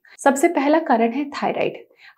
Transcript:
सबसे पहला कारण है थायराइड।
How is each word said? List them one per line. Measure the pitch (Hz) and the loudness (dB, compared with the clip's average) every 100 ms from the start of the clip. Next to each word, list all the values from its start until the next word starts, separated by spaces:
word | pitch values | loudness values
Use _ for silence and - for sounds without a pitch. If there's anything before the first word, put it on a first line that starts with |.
| _ - | _ -2
सबसे | 277 269 339 | 0 2 2
पहला | 330 277 320 | 0 2 2
कारण | 320 233 233 | 2 2 0
है | 262 285 | -2 -6
थायराइड। | - 214 - - - - _ - | -4 -4 -2 -4 -6 -16 _ -20